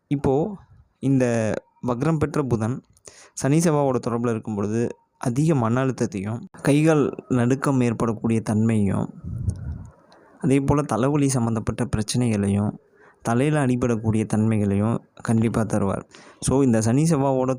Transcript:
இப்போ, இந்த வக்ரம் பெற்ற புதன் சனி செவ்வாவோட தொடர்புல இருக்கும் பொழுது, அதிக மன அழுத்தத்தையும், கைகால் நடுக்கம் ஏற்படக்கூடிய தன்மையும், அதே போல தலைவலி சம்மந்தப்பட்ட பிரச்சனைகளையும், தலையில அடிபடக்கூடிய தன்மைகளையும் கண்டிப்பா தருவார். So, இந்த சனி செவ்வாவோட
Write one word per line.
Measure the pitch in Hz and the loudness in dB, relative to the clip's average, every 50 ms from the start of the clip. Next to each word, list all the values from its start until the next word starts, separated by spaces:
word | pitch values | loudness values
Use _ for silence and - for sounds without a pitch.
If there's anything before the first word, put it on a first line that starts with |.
| _ | _
இப்போ, | - 147 143 - 143 131 143 170 214 202 - - - - - _ _ _ _ | -6 -4 -2 0 0 0 0 -2 -4 -6 -12 -18 -20 -20 -20 _ _ _ _
இந்த | - 135 139 131 127 120 117 113 110 107 - - - _ _ _ - | -2 0 2 2 2 2 2 0 0 -2 -2 -4 -8 _ _ _ -6
வக்ரம் | 123 123 117 139 160 165 147 | -4 -4 -2 0 0 0 0
பெற்ற | 151 147 143 151 143 | -2 -2 -2 -2 -2
புதன் | 123 120 104 110 110 131 - - _ _ _ _ - - - - - _ | -2 -2 -2 -2 -2 -4 -6 -10 _ _ _ _ -20 -20 -20 -20 -18 _
சனி | - - 135 147 165 | -4 -2 0 2 2
செவ்வாவோட | 170 170 151 147 143 135 127 120 - | 4 2 2 2 2 2 0 0 -2
தொடர்புல | 117 113 117 117 120 | -2 -2 -2 0 -2
இருக்கும் | 113 110 - 110 107 | -2 -2 -4 -6 -4
பொழுது, | 101 104 104 110 117 120 - - - _ _ _ - | -4 -2 -2 -2 -2 -2 -2 -4 -10 _ _ _ -6
அதிக | - - 117 139 156 160 160 | -4 -2 0 0 2 2 2
மன | 131 113 110 120 127 | 2 2 2 2 0
அழுத்தத்தையும், | 135 131 117 - 123 - - 98 95 104 117 120 - - - - - | 0 -2 -2 -2 -4 -4 -4 -4 -6 -6 -6 -8 -10 -14 -12 -4 0
கைகால் | - 139 147 151 160 156 151 123 - - - - - | 2 2 4 4 4 4 4 2 0 -2 -6 -6 -2
நடுக்கம் | - 123 120 120 135 135 - 147 135 127 | 0 0 2 2 0 0 0 0 0 2
ஏற்படக்கூடிய | 123 120 110 - 120 113 113 110 - 117 113 110 | 2 0 0 0 0 -2 -2 -2 -2 0 0 0
தன்மையும், | 107 - 107 107 110 113 113 107 101 98 92 98 - - - - - - - - - - - - - - - - - - - _ _ _ - - - - - - | 0 0 0 2 2 2 2 2 2 0 0 -2 -4 -6 -8 -12 -12 -10 -10 -6 -4 -6 -6 -6 -8 -10 -10 -10 -12 -18 -20 _ _ _ -20 -20 -20 -20 -12 -4
அதே | - 139 135 139 | 0 2 2 2
போல | 139 139 143 147 143 | 2 2 0 0 0
தலைவலி | - 117 101 127 143 147 151 139 135 | 0 0 0 0 2 2 2 2 2
சம்மந்தப்பட்ட | 131 127 117 117 113 107 - - 110 - 123 104 - | 2 0 0 0 -2 -2 -2 -4 -4 -4 -4 -2 -2
பிரச்சனைகளையும், | 107 107 - - 123 123 117 110 101 101 101 101 101 104 107 104 - _ _ _ _ - - _ _ - | -4 -2 -2 -2 0 0 2 2 2 2 2 2 0 0 -2 -4 -6 _ _ _ _ -20 -20 _ _ -4
தலையில | 113 117 120 139 156 151 151 135 | -2 0 2 2 2 2 0 0
அடிபடக்கூடிய | 123 127 123 127 120 117 107 113 110 104 110 107 | 0 0 0 0 0 0 0 0 0 0 0 0
தன்மைகளையும் | - - 107 107 113 113 107 104 98 98 101 104 113 120 - - _ _ - - | 0 0 0 2 2 2 2 2 2 2 2 0 0 -2 -2 -6 _ _ -8 -4
கண்டிப்பா | - 113 113 113 113 98 117 107 | 0 0 2 2 0 0 -2 -2
தருவார். | - 107 104 101 95 92 - - - - - - - - - | -2 -2 -2 0 -2 -2 -4 -8 -12 -18 -20 -20 -20 -18 -8
So, | - - 127 139 139 | -4 0 2 2 4
இந்த | 127 113 110 | 4 4 4
சனி | 110 113 120 139 160 | 2 2 2 2 2
செவ்வாவோட | 165 165 135 139 139 135 131 127 131 131 | 2 2 2 2 2 2 0 0 0 -2